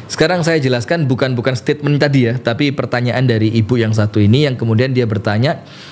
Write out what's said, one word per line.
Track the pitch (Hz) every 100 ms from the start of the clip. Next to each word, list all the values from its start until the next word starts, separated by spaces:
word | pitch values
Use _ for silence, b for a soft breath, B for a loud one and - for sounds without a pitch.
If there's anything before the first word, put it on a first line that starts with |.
Sekarang | B - 160 180
saya | 160 160
jelaskan | 131 120 117 170 135
bukan, | 127 131
bukan | 123 131 127
statement | - 143 143 143
tadi | 147 139 117
ya, | 127
tapi | 117 117 143
pertanyaan | 139 123 120 123 117
dari | 127 110 110
ibu | 113 107
yang | 123 110
satu | 107 104 113
ini | 101 127
yang | 143
kemudian | 120 113 113 131
dia | 127 113
bertanya, | 104 107 104 135 - - B B